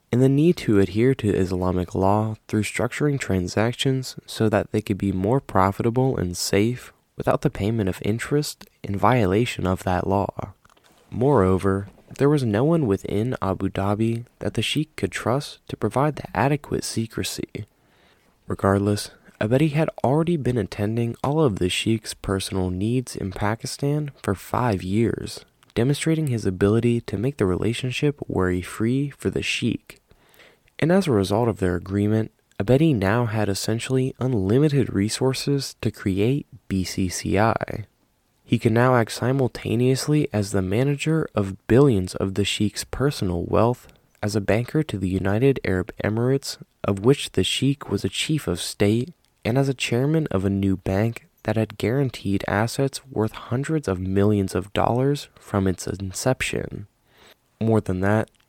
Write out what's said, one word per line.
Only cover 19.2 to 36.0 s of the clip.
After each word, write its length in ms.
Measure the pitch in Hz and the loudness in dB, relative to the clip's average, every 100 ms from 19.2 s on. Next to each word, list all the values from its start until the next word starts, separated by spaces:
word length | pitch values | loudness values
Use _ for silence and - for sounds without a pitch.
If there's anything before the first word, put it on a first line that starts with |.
| - _ | -20 _
Abedi 320 | 107 131 160 | 0 2 2
had 160 | 147 156 - | 2 -2 0
already 360 | 117 147 170 170 | 0 2 2 0
been 200 | 123 120 | 0 -2
attending 600 | 92 - 104 113 117 117 | -2 -2 -2 0 -2 -2
all 200 | - 151 | -2 2
of 180 | 147 90 | 2 2
the 80 | 92 | 0
sheikh's 460 | - 110 113 - | 0 0 -2 -2
personal 560 | - - 95 - 95 92 | -8 -4 -2 -2 -2 -2
needs 480 | 90 107 127 120 - | -2 -2 -2 -4 -6
in 160 | 98 | -8
Pakistan 800 | - 104 113 139 - 143 147 147 - | -4 -2 -2 -6 -6 -2 -2 -4 -6
for 100 | - | -4
five 480 | 101 - 107 123 95 | -4 -4 -2 0 -2
years, 640 | 90 101 113 - - - - _ _ - | -2 0 0 0 -6 -12 -18 _ _ 0
demonstrating 520 | 127 143 160 160 151 | 0 0 0 0 0
his 180 | 113 101 | -2 -2
ability 560 | 92 101 113 117 120 | 2 2 4 2 0
to 160 | - 101 | -2 -4
make 180 | 123 139 | -4 0
the 100 | 95 | 0
relationship 760 | 87 95 120 127 123 147 143 - | 0 0 -2 -4 -2 -2 -2 -4
worry-free 800 | 90 92 90 87 - 113 135 143 | 0 0 0 -4 -2 0 0 -2
for 200 | - 98 | -4 -4
the 140 | - | -2
sheikh. 560 | - - 120 - - - _ _ _ _ - _ _ - | -2 -2 -2 -2 -6 -20 _ _ _ _ -20 _ _ -4
And 100 | 151 | 2
as 160 | 190 185 | 2 4
a 60 | |
result 380 | 107 95 104 120 | 2 2 2 0
of 100 | 95 | 0
their 160 | 92 87 | 0 0
agreement, 560 | 90 101 104 110 110 - _ - | -2 0 2 2 -2 -8 _ -6
Abedi 320 | 104 131 165 | 2 4 4
now 320 | 120 95 117 120 | 2 2 2 0
had 220 | 110 101 | 0 -2
essentially 640 | 98 - 113 - 131 131 - | -2 -2 -4 0 -2 -2 -2
unlimited 760 | 127 117 95 123 151 143 98 | -2 0 2 4 4 2 0
resources 840 | - 107 - 131 131 - 143 - - | 0 0 0 0 0 0 -2 -2 -6
to 120 | 110 | -6
create 540 | - | -4